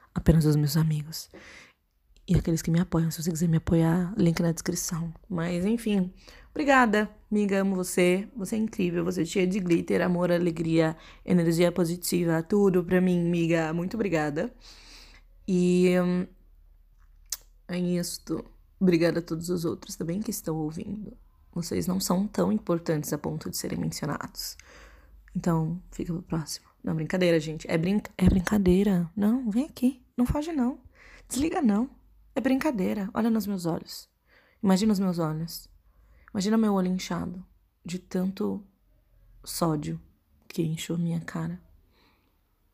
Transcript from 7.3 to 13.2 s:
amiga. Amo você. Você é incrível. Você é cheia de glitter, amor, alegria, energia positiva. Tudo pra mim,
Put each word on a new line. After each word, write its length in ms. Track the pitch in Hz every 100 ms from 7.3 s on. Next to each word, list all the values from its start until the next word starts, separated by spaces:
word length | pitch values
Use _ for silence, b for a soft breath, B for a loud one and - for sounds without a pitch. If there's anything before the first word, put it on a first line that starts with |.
amiga. 300 | 208 202 196
Amo 140 | 196 185
você. 520 | 180 - 180 185 208 240
Você 200 | 185 220
é 40 |
incrível. 460 | 220 - 180 170 170
Você 160 | 180
é 40 | 160
cheia 220 | 202 185
de 120 | 202
glitter, 420 | 180 170 180 196
amor, 300 | 180 175 175
alegria, 680 | 175 175 165 165 160 160 160 B B
energia 480 | - 180 165 165 175
positiva. 720 | 175 170 175 - 180 170 160
Tudo 420 | 165 208 202 180
pra 160 | 170 180
mim, 280 | 185 175